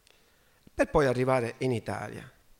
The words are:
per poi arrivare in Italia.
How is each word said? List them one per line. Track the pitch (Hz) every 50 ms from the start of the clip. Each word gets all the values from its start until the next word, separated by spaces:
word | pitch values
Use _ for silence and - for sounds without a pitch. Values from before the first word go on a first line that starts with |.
| _ _ _ _ _ _ _ _ _ _ _ _ _ - -
per | - 277 -
poi | - 160 143
arrivare | 131 120 123 127 131 131 127 117 113 - -
in | 135 131 123
Italia. | 107 - - 101 107 107 110 117 110 123 131 - _ _ _ -